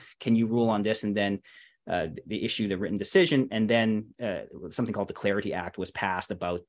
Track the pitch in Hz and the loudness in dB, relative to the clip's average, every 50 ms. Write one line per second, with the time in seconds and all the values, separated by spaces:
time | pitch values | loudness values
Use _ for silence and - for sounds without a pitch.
0 | - - - - - 120 113 113 113 110 113 120 117 113 110 104 101 107 110 107 | -10 -20 -20 -6 0 2 2 4 4 2 2 2 2 4 2 2 2 0 0 0
1 | - 104 101 104 101 101 101 95 - - - - - - _ _ _ - 87 90 | 0 0 0 0 0 0 0 -2 -6 -12 -20 -20 -20 -20 _ _ _ -4 -2 -2
2 | 82 80 80 - - - 101 - - 110 - - 110 101 98 90 104 85 95 98 | -2 -4 -6 -10 -10 -8 -6 -4 -4 -2 -2 -2 -2 -2 -2 -2 -2 -4 -4 -4
3 | 104 - - 196 180 165 156 135 127 - - 110 110 104 117 117 113 110 110 107 | -2 4 6 6 6 6 6 4 2 2 0 0 2 4 4 4 4 4 2 0
4 | 107 - - - 123 110 95 78 53 - - - - 82 - - 123 113 101 104 | -2 -6 -10 -8 -6 -4 -4 -4 -8 -10 -14 -14 -12 -8 -4 -4 -2 -2 -2 -2
5 | 98 98 - - - 104 98 104 101 104 - 90 87 87 - - 92 - - - | -4 -4 -4 -2 0 0 2 2 0 -2 -4 -4 -6 -6 -6 -6 -8 -6 -4 -2
6 | 104 98 92 92 - - 104 90 95 87 87 87 - | -2 -2 -2 -2 -4 -6 -6 -4 -4 -4 -4 -4 -6